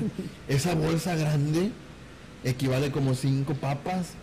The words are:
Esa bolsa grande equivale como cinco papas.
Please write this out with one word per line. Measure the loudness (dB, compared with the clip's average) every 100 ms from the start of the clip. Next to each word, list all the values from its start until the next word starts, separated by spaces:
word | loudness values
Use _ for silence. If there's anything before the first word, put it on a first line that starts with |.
| -2 -4 -8 -10 0
Esa | 2 2
bolsa | 2 2 2 0
grande | 2 2 4 4 2 2 -2 -14 -18 -18 -18 -18 -6
equivale | -4 0 2 2 2
como | 2 2
cinco | 2 2 2 0
papas. | -2 -2 -2 -2 -2 -4 -8